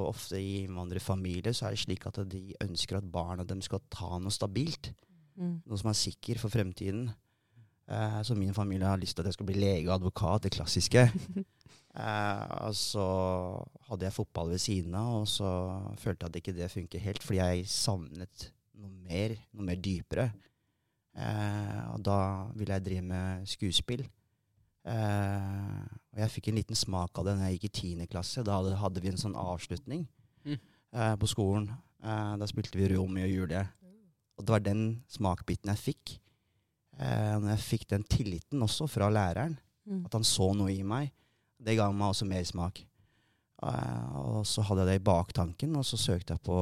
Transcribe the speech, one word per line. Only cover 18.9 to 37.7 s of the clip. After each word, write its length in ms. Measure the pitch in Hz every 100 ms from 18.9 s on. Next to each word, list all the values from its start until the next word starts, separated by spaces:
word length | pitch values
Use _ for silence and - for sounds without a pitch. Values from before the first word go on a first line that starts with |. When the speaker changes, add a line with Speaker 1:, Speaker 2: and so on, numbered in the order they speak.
| 95
Speaker 1:
mer, 320 | 92 85 110 110 -
noe 140 | 107 95
mer 140 | 90
dypere. 460 | 92 90 - - 127 107 - _ _ _ _ _ _ -
Eh, 600 | 113 107 104 104 104 104 113 113
og 80 | 101
da 140 | 98 95 95 95
ville 220 | 107 98 98
jeg 80 | 92
drive 160 | 92
med 460 | 90 92 92 92 98
skuespill. 560 | - 101 82 - 123 131 - _ _ _ _ _ _ -
Eh, 960 | 113 107 101 98 101 98 98 101 101 101 107 -
og 80 | 107
jeg 120 | 107 -
fikk 160 | -
en 80 | 110
liten 160 | 101 113
smak 400 | - 92 87 -
av 80 | 90
det 100 | 98
når 100 | 95
jeg 80 | 92
gikk 100 | 104
i 40 | -
tiende 260 | 92 85 85
klasse. 340 | 87 - - 107
Da 140 | 98
hadde, 160 | 95 95
hadde 240 | 101 92
vi 60 | 92
en 120 | 92
sånn 100 | 104 -
avslutning, 720 | 90 87 - 85 - 151 156 _ _ _ 143
Speaker 3:
Mm. 140 | 143 - _ _
Speaker 1:
eh, 220 | 120 110 110
på 100 | 104
skolen. 380 | - 98 101 104 120 - _
Eh, 340 | 110 107 104 104
da 80 | 104
spilte 320 | 107 104 92
vi 160 | 98
Romeo 320 | 95 92 92 92
og 40 |
Julie. 320 | 95 90 87 98 - - 214 - _ _ -
Og 80 | 98
det 40 |
var 60 | 110
den 440 | 101 101 110 113 -
smakbiten 640 | - 98 90 - 113 104
jeg 40 | 104 - -
fikk. 240 | - - _ _ _ _ _ _ _ -
Eh, 360 | 135 117 107 107
når 140 | 104 107
jeg 80 | -